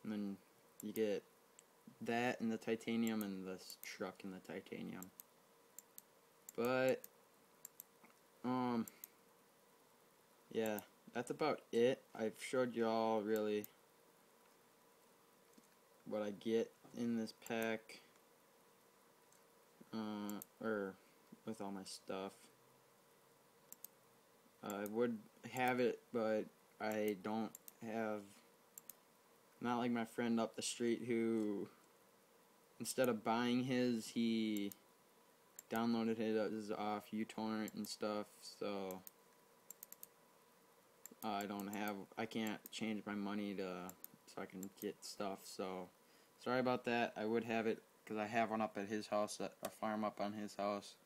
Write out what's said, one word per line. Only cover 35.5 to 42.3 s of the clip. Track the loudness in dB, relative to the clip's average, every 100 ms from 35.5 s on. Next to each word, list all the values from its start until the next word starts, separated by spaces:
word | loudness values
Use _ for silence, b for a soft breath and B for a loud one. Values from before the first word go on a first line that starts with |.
| -20 -2
downloaded | 2 4 4 4 2
his | 4 4 2 0 -4
off | -2 0 -2 -2
uTorrent | -2 -2 -2 -2 0 -2 -4
and | -6
stuff, | -2 0 0 -4 -10
so | -16 -6 -4 -2 -4 -6 -10 -20 -20 -20 -20 -20 -20 -18 -18 -18 -20 -20 -20 -20 -20 -20 -20 -20 -20 -20 -20 -8
I | -4 -2 -2
don't | -4 -4
have, | -2 -2 -4 -8 -6
I |
can't | -4